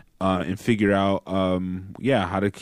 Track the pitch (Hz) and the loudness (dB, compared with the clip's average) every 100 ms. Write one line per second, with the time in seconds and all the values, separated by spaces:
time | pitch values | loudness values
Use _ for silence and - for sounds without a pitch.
0 | - - 95 92 78 104 - 110 101 98 | -18 -4 0 0 -2 -4 0 2 4 4
1 | 98 98 - 95 92 90 92 92 95 - | 2 0 -2 0 0 0 -2 -6 -10 -4
2 | 104 123 90 95 98 - | 0 2 0 0 -2 -2